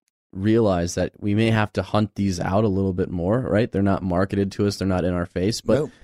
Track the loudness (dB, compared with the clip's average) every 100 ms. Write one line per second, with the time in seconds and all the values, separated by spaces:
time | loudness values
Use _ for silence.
0 | _ _ _ -4 2 4 4 2 0 -2
1 | -4 -4 -2 2 2 2 0 -4 -2 0
2 | 0 -2 -2 -2 0 0 2 0 0 -2
3 | -4 -2 -2 -2 0 0 0 0 0 0
4 | 0 0 0 0 -2 0 -2 0 -2 0
5 | 0 -2 -4 -2 -2 -2 0 0 0 -10